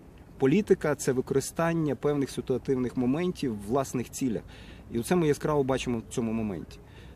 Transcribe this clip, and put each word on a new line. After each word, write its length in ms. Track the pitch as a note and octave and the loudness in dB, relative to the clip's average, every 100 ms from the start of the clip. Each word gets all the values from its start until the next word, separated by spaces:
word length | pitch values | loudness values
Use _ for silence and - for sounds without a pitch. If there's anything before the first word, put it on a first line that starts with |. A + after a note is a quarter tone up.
| - - - - | -20 -20 -18 0
Політика — 580 | C3+ F3 G#3 F#3+ D#3+ C#3 | 4 4 4 4 2 0
це 160 | - | 0
використання 840 | B2+ B2+ C3+ - - E3 E3 D#3 B2+ | 0 0 0 -2 0 0 2 0 0
певних 340 | D3 D3 C3+ | 0 0 -2
ситуативних 680 | - - B2+ - C3 B2 - | -4 -2 -2 0 0 0 0
моментів 560 | B2 C#3+ F3+ - C#3 | 0 2 0 -2 -2
в 140 | G#2+ G2+ | -4 0
власних 380 | C3+ C3+ C3 A2 | 0 0 -2 -4
цілях. 320 | - C3 F#2+ - - - - - | -2 -2 -2 -6 -16 -18 -18 -6
І 60 | - | -2
оце 160 | C3+ F#3 | 2 4
ми 120 | D#3+ | 4
яскраво 360 | C#3 D#3 D3+ | 2 2 2
бачимо 380 | C3+ C3 - A#2 G2+ | 2 2 0 -4 -4
в 40 | |
цьому 200 | - A#2 | -2 -2
моменті. 440 | A2+ A2 F2 - - - - - | 0 -2 -4 -8 -14 -20 -20 -18